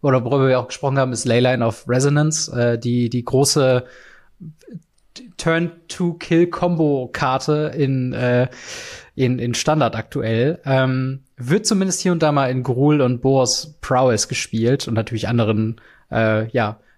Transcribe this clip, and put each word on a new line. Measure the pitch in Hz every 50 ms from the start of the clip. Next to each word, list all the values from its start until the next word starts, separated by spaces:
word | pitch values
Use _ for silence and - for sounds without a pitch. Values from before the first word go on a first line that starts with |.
oder | - 143 131 131 117
worüber | 120 123 139 135 135
wir | 127 127
auch | 123 -
gesprochen | - - - 139 135 139
haben, | 135 131
ist | 123 113 -
Leyline | 131 117 120 123 127 127 123 120
of | 117 110 - - -
Resonance, | 123 127 131 143 143 147 151 156 156 - - - - 120
äh, | 120 120 120 117
die, | 117 123 120 123 120 117
die | 117 123 117
große | - - 127 139 139 - 156 135 131 127 127 123 - - - - - - - _ _ _ _ - 160 156 _ _ - 240 175 _ _ _ _ _ _ _ - 254 233 - _ - 170 165 165 170 170 170 - _ _ - - 180 175 165 170 - - 175 165
Turn-to-Kill-Combo-Karte | 175 175 175 - - 180 175 160 160 151 143 135 127 123 - - - 135 131 135 - - 151 151 151 156 156
in, | 170 147 135 135 131 127 127 127
äh, | - 123 123 123 123 127 131 - - - - - - - - - - - - _
in, | - 131 123 127 127
in | 117 120 120
Standard | - - - 151 156 139 117 -
aktuell. | 110 110 - - 143 117 110 113 113 120 143 165 - -
Ähm, | 139 135 131 131 131 131 131 131 131 135 135 _ _ _ -
wird | 127 120 151 214 214
zumindest | - 220 190 190 190 175 -
hier | - 190
und | 175 165 160
da | 151
mal | 147 143 135 127
in | 127 131 123
Gruul | 127 127 123 139 147 151 147
und | 135 123 123 120
Boars | - 131 135 135 127 117 - - - - - _
Prowess | - - 139 127 135 127 117 104 - -
gespielt | - - - - - 113 110 117 131 135 - -
und | 117
natürlich | 107 110 - 120 113 - 90
anderen, | 120 120 117 104 110 104 110 110 113 - _ - _ _ _ _
äh, | - 113 113 110 110 107 110 113
ja, | - 131 113 104 110 - _ _ _